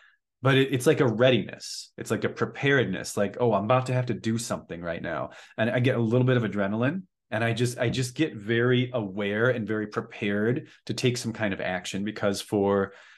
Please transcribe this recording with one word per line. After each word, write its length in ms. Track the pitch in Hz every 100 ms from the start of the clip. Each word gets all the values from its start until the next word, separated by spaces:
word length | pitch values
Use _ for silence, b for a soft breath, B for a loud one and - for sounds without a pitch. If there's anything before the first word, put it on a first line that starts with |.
| B B _ _
but 160 | 131 135
it, 160 | 135
it's 140 | 131 156
like 140 | 147
a 60 | 135
readiness. 880 | 107 131 117 - - - - - -
It's 120 | -
like 140 | 110
a 40 | -
preparedness, 880 | - 117 - 139 139 98 90 - -
like, 200 | 101 -
"Oh, 120 | 120
I'm 120 | 101
about 220 | 107 127 127
to 60 |
have 140 | 127 123
to 80 |
do 240 | 101 113 113
something 420 | - 92 - 85
right 220 | 85 85
now." 280 | 90 76 67 B B B
And 120 | 113
I 120 | 127
get 160 | 123 117
a 40 |
little 260 | 113 127 127
bit 100 | 123
of 80 |
adrenaline, 580 | 110 101 98 110 127 185 - _ -
and 120 | 110
I 100 | 113
just, 260 | 113 120 -
I 100 | 123
just 260 | 120 127
get 220 | - 156 117
very 540 | 101 117 123 123 127
aware 560 | 127 101 95 101 104 120
and 160 | 120 101
very 220 | 107 104
prepared 800 | - 107 - 104 101 110 139 - B -
to 80 |
take 220 | 117 127 120
some 160 | 117
kind 200 | 107 107
of 80 | 92
action, 440 | - 90 - 98
because 360 | 101 104 104 95
for 520 | - 107 98 101 95 B B